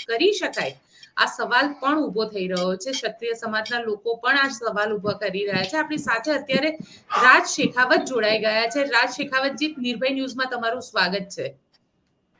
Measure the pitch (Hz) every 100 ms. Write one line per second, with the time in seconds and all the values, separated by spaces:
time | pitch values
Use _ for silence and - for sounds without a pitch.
0 | - 233 381 403 311 208 135 - _ -
1 | - - 220 - 220 247 285 - 269 311
2 | 240 202 220 202 185 180 185 190 269 269
3 | 226 - 233 226 226 220 220 240 226 202
4 | 233 233 247 277 269 233 226 196 220 208
5 | 202 202 202 190 202 190 190 311 294 302
6 | 247 226 311 277 277 269 311 311 - -
7 | - - 262 320 349 - - 247 254 330
8 | - 240 214 220 214 220 226 285 277 233
9 | 269 - - 262 277 277 302 262 247 240
10 | 262 269 262 233 262 247 226 247 - 208
11 | 180 196 190 165 127 - _ _ _ _
12 | _ _ _